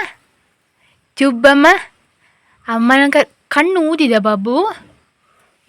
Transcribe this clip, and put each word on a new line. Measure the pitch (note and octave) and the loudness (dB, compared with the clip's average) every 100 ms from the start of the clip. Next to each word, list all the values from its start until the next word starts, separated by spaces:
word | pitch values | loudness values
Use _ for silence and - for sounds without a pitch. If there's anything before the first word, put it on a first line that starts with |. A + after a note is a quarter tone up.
| G4 - _ _ _ _ _ _ _ _ _ - | -2 -16 _ _ _ _ _ _ _ _ _ -4
ಶುಭಮ್ಮ, | C#4 A#3+ C4+ C#4+ D#4+ F#4+ - _ _ _ _ _ _ _ - A3+ | -2 2 2 4 4 2 -4 _ _ _ _ _ _ _ -8 -2
ಅಮ್ಮನ | A#3+ C4+ C#4 D4 | 0 2 2 0
ಕ-, | - _ _ C#4+ | -2 _ _ -2
ಕಣ್ಣು | E4+ F#4 D#4 | -2 0 -2
ಊದಿದ | D#4+ C#4 A3 G#3+ | 0 0 0 0
ಬಾಬು? | G#3 G#3+ C4+ G#4 - - _ _ _ _ _ _ _ | -4 -2 -2 -4 -8 -20 _ _ _ _ _ _ _